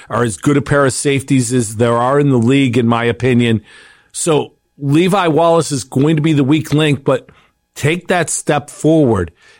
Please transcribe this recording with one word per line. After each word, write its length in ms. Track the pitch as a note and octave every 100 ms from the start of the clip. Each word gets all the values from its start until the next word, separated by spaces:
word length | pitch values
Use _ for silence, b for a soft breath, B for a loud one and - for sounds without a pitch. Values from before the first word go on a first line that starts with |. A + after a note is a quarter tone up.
| B
are 120 | A2
as 140 | A#2+ G#2
good 220 | - C#3+
a 40 |
pair 220 | - C#3+
of 80 | C3+
safeties 580 | - D3 C#3 C3 C3+ A#2
as 220 | B2+ G#2+ G#2+
there 200 | A#2 A#2
are 240 | B2 C#3+
in 80 | C#3+
the 80 | B2+
league, 400 | A2+ C#3 C3+ A#2
in 100 | A#2
my 180 | A#2
opinion. 600 | A#2 A#2 C3 A#2+ A#2+ A2 B B B B B
So 440 | - - D3+ A#2 _ _ -
Levi 440 | C#3 D3 F#3 G3 F3
Wallace 460 | D3 E3 E3 D3
is 120 | C#3+
going 320 | - C3 D3 D#3+
to 60 |
be 100 | D#3
the 100 | D3
weak 300 | C3 D#3 -
link, 320 | D3 D#3 C#3
but 240 | - C3 - b b _ _
take 340 | - C#3+ F3 -
that 220 | F#3 E3
step 400 | - - D3 -
forward 600 | - - E3 C#3 G#2 F2 b b